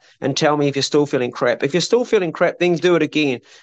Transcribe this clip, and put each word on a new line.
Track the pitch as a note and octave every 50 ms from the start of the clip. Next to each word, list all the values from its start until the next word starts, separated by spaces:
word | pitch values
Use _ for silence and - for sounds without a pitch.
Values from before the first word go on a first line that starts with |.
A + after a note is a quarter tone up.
| _ _ _ -
and | - C3 C#3
tell | - D#3+ D3+ D3+
me | D3 C#3+
if | C#3+ C3+
you're | C#3 C3
still | - - D3+ D3
feeling | C#3 - C3+ B2 A#2+
crap. | A#2+ - C3+ A#2+ A#2 - -
If | C#3+ C3+
you're | F3+ E3
still | - - B3 B3+
feeling | - - G#3+ F#3 E3 D3
crap, | - F3+ D#3 - -
then | F3 F3 F3
do | D3+ D3+ F3+ F3
it | E3 D#3
again, | D3 - D#3 D3+ C#3+ B2+ A#2 _ _ - -